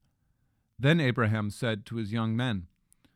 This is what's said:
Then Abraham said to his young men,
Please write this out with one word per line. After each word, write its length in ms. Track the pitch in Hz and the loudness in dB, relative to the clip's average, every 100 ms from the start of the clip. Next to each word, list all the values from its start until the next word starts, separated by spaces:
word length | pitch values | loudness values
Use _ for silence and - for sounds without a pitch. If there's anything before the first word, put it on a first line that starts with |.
| _ _ _ _ _ _ _ - | _ _ _ _ _ _ _ 0
Then 220 | 135 170 | 2 4
Abraham 480 | 131 117 107 110 104 | 4 2 2 2 -2
said 380 | - 120 107 - | -4 -4 -4 -6
to 100 | 113 | -6
his 160 | 101 | -4
young 240 | 113 110 113 | -2 -2 0
men, 300 | 127 98 87 _ _ _ _ | -2 -4 -6 _ _ _ _